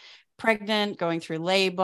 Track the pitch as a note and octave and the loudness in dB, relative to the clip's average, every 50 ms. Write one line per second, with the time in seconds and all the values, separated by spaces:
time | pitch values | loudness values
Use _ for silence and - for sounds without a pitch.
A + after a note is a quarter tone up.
0 | - - - - _ _ _ - - A3+ A3 G#3+ G#3 G#3+ G#3+ G#3 G#3 G#3 - - | -20 -20 -20 -20 _ _ _ -2 0 0 0 0 0 -2 0 0 0 -2 -2 -2
1 | F3+ E3+ E3 E3 - - D#3+ D#3+ E3 F3+ F#3+ G3 F#3+ F#3+ F3+ F#3 | -2 -2 -2 -2 -4 -6 -6 -4 0 2 4 4 4 2 2 4